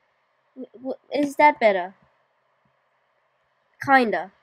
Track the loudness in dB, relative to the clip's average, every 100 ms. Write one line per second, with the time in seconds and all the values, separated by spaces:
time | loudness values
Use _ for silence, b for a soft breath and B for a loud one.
0 | _ _ _ _ _ -20 -20 -16 -14 -14
1 | _ -4 -4 2 2 4 0 0 -6 -14
2 | _ _ _ _ _ _ _ _ _ _
3 | _ _ _ _ _ _ _ _ 0 2
4 | 2 -4 -8 _